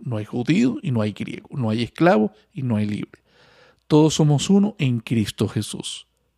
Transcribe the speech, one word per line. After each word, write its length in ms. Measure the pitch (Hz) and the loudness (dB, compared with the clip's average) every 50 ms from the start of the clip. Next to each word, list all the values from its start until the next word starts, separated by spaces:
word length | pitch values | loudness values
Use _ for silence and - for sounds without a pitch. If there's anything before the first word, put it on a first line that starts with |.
| - | -10
No 140 | 135 117 | -8 -6
hay 80 | 107 104 | -6 -6
judío 520 | - - 120 120 143 156 208 240 262 247 302 - | -6 -6 -4 0 2 2 4 2 2 0 -2 -4
y 80 | 165 | -2
no 100 | 123 113 | 0 0
hay 120 | 107 107 101 | 0 -2 -4
griego, 360 | - 117 - - - - - - | -6 -8 -10 -10 -12 -14 -12 -8
no 180 | 143 120 110 | -4 -2 -2
hay 120 | 107 117 117 | -2 -2 -2
esclavo 500 | 107 - - 160 175 202 214 214 202 - _ _ _ _ | -4 -2 0 2 2 4 2 0 -2 -4 _ _ _ _
y 100 | 160 131 | -8 -4
no 140 | 123 113 | -2 -2
hay 100 | 104 107 | -2 -2
libre. 360 | 104 104 95 - - - _ _ _ _ _ _ _ _ _ _ _ _ _ _ | -2 -4 -6 -8 -10 -14 _ _ _ _ _ _ _ _ _ _ _ _ _ _
Todos 280 | - 156 151 156 156 - | 2 4 4 4 4 4
somos 360 | - 160 147 147 139 - - | 2 2 4 2 2 2 4
uno 240 | 196 202 202 208 - - | 4 4 4 2 0 0
en 220 | 147 127 120 117 | 0 0 0 -2
Cristo 480 | - - 120 113 104 - - - 113 95 | -2 -2 0 0 0 0 -2 -2 -2 -2
Jesús. 580 | - 110 104 - - - - - - - - _ _ _ _ _ _ | 0 -2 -4 -4 -8 -10 -10 -10 -12 -14 -16 _ _ _ _ _ _